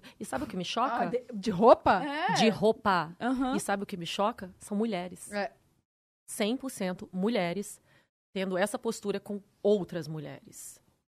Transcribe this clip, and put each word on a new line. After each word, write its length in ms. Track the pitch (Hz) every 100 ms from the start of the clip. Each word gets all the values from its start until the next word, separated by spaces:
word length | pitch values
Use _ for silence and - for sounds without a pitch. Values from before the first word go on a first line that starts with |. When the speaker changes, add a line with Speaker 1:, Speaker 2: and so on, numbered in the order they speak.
| - -
Speaker 1:
E 40 | 214
sabe 180 | 262
o 40 | 208
que 80 | 185
me 80 |
choca? 320 | 175 233 240 233
Speaker 2:
Ah, 100 | 180
de... 180 | 240 -
de 160 | 214 220
roupa? 540 | 175 226 320 - 202
Speaker 3:
É. 300 | 285 294 359
Speaker 1:
De 140 | 605 226
roupa. 640 | 156 208 220 214 180 160 175
Speaker 3:
Aham. 360 | 233 254 262 202
Speaker 1:
E 40 |
sabe 220 | - 202
o 40 | 196
que 100 | 185
me 80 | 170
choca? 480 | - 202 240 185 -
São 180 | - 202
mulheres. 540 | 226 180 180 180 -
Speaker 2:
É. 200 | 202 190 - _ _ _ _ _ _ -
Speaker 1:
Cem 260 | - 208 262
por 140 | 262
cento 400 | - 185 185 -
mulheres 720 | 185 202 240 175 185 208 - _ _ _ _ _
tendo 240 | 196 190 180
essa 220 | 208 240
postura 420 | 226 220 208 196
com 220 | - 208 - _
outras 440 | 208 208 165 175 151
mulheres. 720 | 156 143 135 - - - - _ _ _